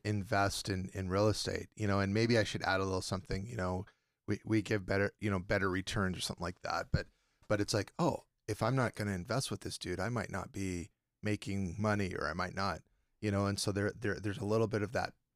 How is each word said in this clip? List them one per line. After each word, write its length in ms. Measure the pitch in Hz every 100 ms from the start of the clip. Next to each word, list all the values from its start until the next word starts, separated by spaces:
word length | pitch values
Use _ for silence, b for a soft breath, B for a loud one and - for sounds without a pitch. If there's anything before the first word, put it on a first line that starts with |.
invest 680 | 104 104 92 101 98 - -
in, 200 | 95 92
in 160 | 98 92
real 180 | 95 107
estate," 380 | 101 101 92 - -
you 120 | 107
know, 120 | 101
and 120 | 98
maybe 240 | 104 117 117
I 60 |
should 180 | 104 -
add 160 | - 95
a 40 |
little 180 | 95 95
something, 460 | - 92 - 95 104
you 80 | 120
know, 280 | 90 92 95 - _ _ -
"We, 120 | 104 -
we 160 | 110
give 240 | 98 110 92
better, 260 | 98 101 -
you 120 | 104
know, 80 | 98
better 320 | 92 101 95
returns," 460 | 92 95 110 92 90
or 20 |
something 220 | - -
like 180 | 90 -
that. 260 | - 85 87
But, 140 | 98 - _ _ _ -
but 100 | 104
it's 140 | 101
like, 200 | 107 98 -
"Oh, 280 | 170 - - _ -
if 140 | 107
I'm 140 | 117 131
not 180 | 120
gonna 200 | - 104 95
invest 340 | 87 117 -
with 120 | 104
this 180 | 98 -
dude, 200 | 90 90
I 100 | 98
might 200 | 120 -
not 200 | 95 -
be 400 | 98 95 87 80 _ _ _
making 520 | 107 104 - 98 92 82
money, 340 | 107 104 92
or 160 | 90 73
I 40 |
might 200 | 87 90 92
not," 260 | 98 80 - _ _ _
you 100 | 107
know, 160 | 101 101
and 120 | 101
so 120 | -
there, 200 | 98 101 -
there, 200 | 107 95
there's 160 | 101 101
a 80 | 98
little 220 | 113 110
bit 160 | 107
of 80 | 101
that, 220 | 95 - - _